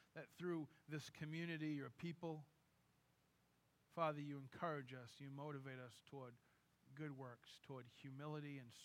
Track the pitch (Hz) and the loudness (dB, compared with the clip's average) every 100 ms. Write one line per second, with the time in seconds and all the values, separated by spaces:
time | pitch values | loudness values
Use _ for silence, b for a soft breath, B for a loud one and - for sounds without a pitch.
0 | B 160 139 - 175 165 139 B B 151 | B -8 -6 0 4 4 2 B B -2
1 | - - 151 160 170 160 156 147 131 - | -2 -2 0 2 4 4 6 4 2 0
2 | 170 160 170 156 143 - - - - - | -2 2 0 0 -4 -14 -20 -20 -20 -20
3 | - _ - - - - - - - - | -20 _ -20 -20 -20 -20 -20 -20 -4 4
4 | 160 147 147 143 135 - 170 147 127 131 | 6 6 2 -2 -4 0 2 2 -2 -6
5 | 120 - 139 139 147 139 135 127 123 - | -8 -8 -6 -2 -2 -2 -4 -6 -8 -12
6 | - 135 123 120 - b b b - 139 | -10 -8 -8 -10 -18 b b b -12 -4
7 | 151 135 127 120 - - - 131 120 - | -2 -2 -6 -8 -12 -12 -8 -6 -8 -8
8 | 139 135 151 151 147 139 120 - | -6 -2 0 0 0 -4 -6 -10